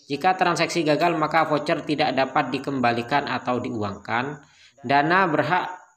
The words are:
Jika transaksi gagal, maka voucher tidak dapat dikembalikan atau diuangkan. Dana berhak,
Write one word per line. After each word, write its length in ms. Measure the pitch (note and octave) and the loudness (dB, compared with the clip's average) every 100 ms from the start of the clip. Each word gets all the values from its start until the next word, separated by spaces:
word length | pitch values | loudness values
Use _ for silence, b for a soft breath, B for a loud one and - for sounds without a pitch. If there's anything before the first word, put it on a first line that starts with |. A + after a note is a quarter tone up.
| - | -10
Jika 320 | C#3+ F#3 F#3 | -2 0 2
transaksi 480 | F3+ D#3+ D#3+ F3 D3+ | 0 0 0 0 2
gagal, 320 | D3 E3+ D#3+ | 2 2 0
maka 320 | D3+ E3 D3+ | 0 2 2
voucher 320 | D3 C#3 D3+ | 0 0 -2
tidak 320 | - D3 C3 | -2 -2 0
dapat 400 | C3 C3 D3+ C3+ | 0 0 0 -2
dikembalikan 720 | C3+ C#3 C3+ A#2+ A#2 A#2 C#3+ D3 | -4 -4 0 0 0 0 -2 0
atau 320 | B2+ - B2 | -4 -2 -4
diuangkan. 800 | B2+ A#2 G2+ G2 - A#2 C3+ D3 b b b b | -4 -4 -6 -6 -4 -4 -4 -10 b b b b
Dana 480 | A#2+ C#3 D3+ F#3 F#3 | 2 2 4 4 4
berhak, 400 | D3+ C3+ F3+ - - - | 2 2 0 -2 -8 -16